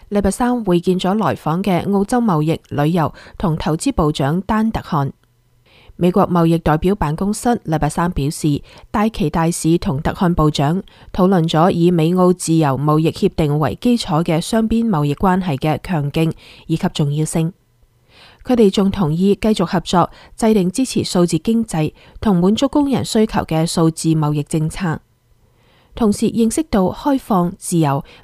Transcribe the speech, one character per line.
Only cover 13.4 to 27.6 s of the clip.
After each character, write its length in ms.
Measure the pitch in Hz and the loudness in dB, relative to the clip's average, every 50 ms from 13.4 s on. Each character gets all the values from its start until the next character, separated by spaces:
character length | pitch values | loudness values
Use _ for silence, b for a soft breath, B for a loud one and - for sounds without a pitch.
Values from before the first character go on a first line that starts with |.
| 165 147 143 151 | -2 0 0 0
為 160 | 156 127 - - | 0 -2 -2 -2
基 160 | - 247 240 | 0 0 0
礎 260 | 226 - - 165 151 170 | 0 -2 -2 -2 -2 0
嘅 180 | - 165 156 | 0 0 -2
雙 280 | 175 - - 220 220 220 | -2 0 0 0 0 0
邊 200 | 226 226 233 233 | 0 0 0 0
貿 160 | 202 151 147 | 0 0 0
易 120 | 147 143 | 0 -2
關 260 | - - 185 180 190 185 | 0 0 0 2 0 0
係 160 | 185 139 127 | -2 -4 -2
嘅 220 | - 156 151 - - | -2 -2 -2 -2 -4
強 300 | - 185 151 143 143 - | -4 -4 -2 -2 -2 -2
勁 200 | 160 160 160 - B B B B B B B | -2 -2 -2 -2 B B B B B B B
以 80 | 160 | -4
及 100 | 160 - 175 - | -2 -2 -4 -2
重 180 | - 156 143 143 | -2 -2 -2 0
要 120 | 151 156 | -2 -2
性。 280 | 156 - 170 160 165 - _ _ _ _ _ _ _ _ b b b b b b b b b b | -2 -2 -2 -2 -2 -4 _ _ _ _ _ _ _ _ b b b b b b b b b b
佢 80 | - 254 | -2 2
哋 180 | 233 226 196 | 4 4 4
仲 180 | 196 - 190 196 | 4 4 0 0
同 240 | 196 - 202 147 156 | 0 0 0 0 0
意 220 | 170 185 202 202 | 2 2 2 2
繼 140 | - - 220 | 2 2 0
續 160 | 220 - 180 | 0 0 0
合 160 | - - 175 | -2 -2 -4
作， 280 | - - - 180 160 - B B B B B | -2 0 2 2 2 0 B B B B B
制 180 | - - 220 220 | -2 0 2 2
定 160 | 208 180 175 | 2 2 0
支 140 | - - 262 | 0 -2 -4
持 180 | - - - - | -2 -2 -4 -4
數 240 | - - 190 175 | 0 0 0 2
字 140 | 170 - 156 | 2 0 -2
經 240 | - - 226 226 226 | 0 0 0 0 -2
濟 280 | - - 160 156 156 b b b b b b | -2 -2 -4 -4 -4 b b b b b b
同 160 | - 220 196 | 0 0 2
滿 180 | 175 175 190 214 | 2 4 2 2
足 140 | 220 285 262 | 2 0 0
工 200 | - 196 185 180 | 0 0 0 0
人 160 | 262 175 101 | 0 -2 -2
需 220 | - - 220 220 | -2 0 0 0
求 140 | - - - | 0 0 -2
嘅 260 | - - 160 160 160 | -2 -2 0 0 0
數 240 | 170 - - 165 160 | 0 0 2 2 2
字 200 | 160 - - 160 | 0 0 0 0
貿 220 | 160 156 156 147 151 | 0 0 0 0 -2
易 120 | 151 147 | -2 -4
政 260 | - - 160 156 160 | -2 -2 -2 -2 -2
策。 300 | - - 190 170 151 - _ _ _ _ _ _ _ _ b b b b b b b b b b b - | -4 -4 -4 -4 -6 -6 _ _ _ _ _ _ _ _ b b b b b b b b b b b -2
同 140 | 240 208 214 | 0 0 0
時 140 | - 233 208 | 2 0 -2
認 240 | - 226 226 226 - | 0 2 0 0 0
識 80 | - 311 - | -2 -4 0
到 120 | - 208 185 185 - | 0 0 0 0 -2
開 260 | - - 294 277 262 | -2 -2 0 0 0
放、 340 | - - 226 180 175 175 175 | 0 0 0 0 0 -2 -4
自 200 | - | -8